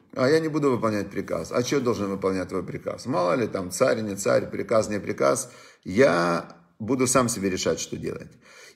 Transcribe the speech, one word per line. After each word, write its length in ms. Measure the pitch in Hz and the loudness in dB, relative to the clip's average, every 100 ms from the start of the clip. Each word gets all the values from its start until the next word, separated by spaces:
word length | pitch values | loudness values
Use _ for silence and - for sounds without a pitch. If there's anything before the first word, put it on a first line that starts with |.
| _ | _
"А 140 | - 127 | 0 2
я 100 | 160 | 2
не 80 | 160 | 2
буду 220 | 147 143 | 0 2
выполнять 400 | 120 110 104 95 | 2 0 -2 -4
приказ". 400 | - 95 87 82 | -6 -4 -6 -2
"А 120 | - | -2
чё 180 | 123 147 | 0 0
должен 300 | 123 98 101 | 2 0 -2
выполнять 380 | 98 98 95 87 | -2 0 0 -2
твой 140 | 92 | -6
приказ? 440 | - - - - 117 | -6 -8 -8 -8 -4
Мало 280 | 165 175 | 0 0
ли 120 | 147 107 | 0 0
там 240 | 98 92 | -2 -6
царь, 320 | - 127 117 | 0 2 2
не 140 | 107 98 | -2 -2
царь, 340 | 123 120 98 | 2 2 0
приказ, 400 | 104 - 113 101 | -6 0 2 2
не 100 | 104 | -2
приказ. 500 | - - 135 135 - - - - | -4 0 2 2 -2 -14 -20 -16
Я 760 | - 95 139 87 87 85 82 - _ - | -2 4 4 4 2 0 -4 -14 _ -10
буду 280 | 107 127 123 | -4 0 4
сам 240 | 135 117 | 4 4
себе 180 | 98 95 | 2 -2
решать, 320 | 90 87 82 | 0 0 -2
что 160 | - - | -4 -8
делать". 360 | - - - - - - - | -8 -8 -12 -20 -20 -20 -20